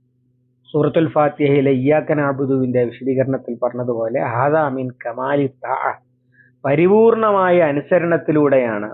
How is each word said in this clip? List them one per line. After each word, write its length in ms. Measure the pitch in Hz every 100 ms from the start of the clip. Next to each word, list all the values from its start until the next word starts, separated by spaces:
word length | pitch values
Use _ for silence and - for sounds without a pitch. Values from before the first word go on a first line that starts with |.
| _ _ _ _ _ _ _
സൂറത്തുൽ 400 | 151 147 170 156
ഫാത്തിഹയിലെ 640 | 156 147 - 143 143 135
ഇയ്യാക 420 | 131 135 151 139
നഅ്ബുദുവിൻ്റെ 680 | 151 143 135 135 135 127 123 120
വിശദീകരണത്തിൽ 680 | 120 127 131 131 131 - 117
പറഞ്ഞതുപോലെ 600 | 123 120 123 113 113 135 139
ഹാദാ 340 | 117 143 156 143
മിൻ 180 | 131 127 -
കമാലി 480 | 120 120 135 143 135 -
താഅ, 340 | 120 131 131 - _ _ _ _ _ _
പരിപൂർണമായ 960 | 139 143 180 214 226 226 220 196 185 175
അനുസരണത്തിലൂടെയാണ്, 1300 | 156 143 139 180 170 170 165 151 143 135 120 104 107